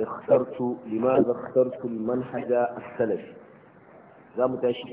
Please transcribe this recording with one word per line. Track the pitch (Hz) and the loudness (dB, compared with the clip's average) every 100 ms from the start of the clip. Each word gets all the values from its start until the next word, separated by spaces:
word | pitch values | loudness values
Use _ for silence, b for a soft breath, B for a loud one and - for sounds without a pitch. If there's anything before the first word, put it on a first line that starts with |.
ikhtartu, | 110 - - 127 127 - 123 123 - | -4 -4 4 4 4 -2 -4 -4 -4
limaza | 110 123 131 117 | 0 4 4 4
ikhtartu | 120 - 131 127 - | 0 0 2 2 0
al-manhaja | 123 113 110 127 127 123 120 123 120 | -6 -4 -2 -2 -2 -6 0 2 0
as-salafi. | - - - 113 90 - - - - - - - - - - - 107 | -2 -8 -2 0 0 -6 -18 -20 -20 -20 -20 -20 -20 -20 -20 -10 0
Za | 127 | 0
mu | 127 | 2
tashi | 123 120 123 | 0 0 -4